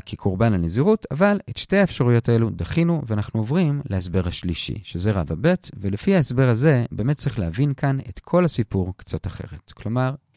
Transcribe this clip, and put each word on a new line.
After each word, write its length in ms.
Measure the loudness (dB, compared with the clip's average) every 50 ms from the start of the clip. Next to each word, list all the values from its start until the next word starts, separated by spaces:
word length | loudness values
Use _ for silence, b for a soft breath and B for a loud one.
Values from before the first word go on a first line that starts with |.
| -2
כקורבן 480 | -4 -8 -4 -2 -2 0 2 2 2 2
הנזירות, 520 | 2 0 0 0 2 2 2 2 0 -2 -4
אבל 280 | -2 2 2 2 2 0 -2 -8
את 80 | -10 -10
שתי 200 | -4 0 2 2
האפשרויות 520 | 2 2 2 2 2 4 4 4 4 4
האלו 200 | 2 2 2 0
דחינו, 520 | -2 -4 -6 -2 0 2 2 2 2 0 -2 -2
ואנחנו 320 | -2 -4 -4 -2 -2 -4
עוברים 420 | -2 0 0 2 2 2 0 -2 -4 -4
להסבר 380 | -4 -4 -2 0 0 0 0 0
השלישי, 520 | -2 -4 -4 -4 -4 -4 -4 -6 -6 -8 -8
שזה 280 | -8 -6 -2 0 0
רבא 240 | 0 0 0 -2 -2 0
ב', 120 | 0 0 0 0 -2 -8 -12 -6
ולפי 380 | -4 -4 -4 -2 0 2 4
ההסבר 340 | 4 2 2 2 2 4 4
הזה 360 | 4 4 4 4 4 4 2 -2
באמת 260 | -2 -2 0 0 0 0
צריך 220 | -2 -4 -2 -2
להבין 340 | -2 -2 0 0 0 0 0
כאן 260 | 0 0 0 0 -2 -4 -8
את 100 | -14 -16
כל 260 | -6 0 2 2 2
הסיפור 480 | 2 2 0 -2 0 0 -2 -2 -2 -4 -10
קצת 300 | -10 -8 -8 -6 -6 -8
אחרת. 440 | -10 -10 -12 -12 -14 -16 -18 -18 -16
כלומר, 400 | -12 -8 -4 -2 0 0 -2 -4 -6 _ _ _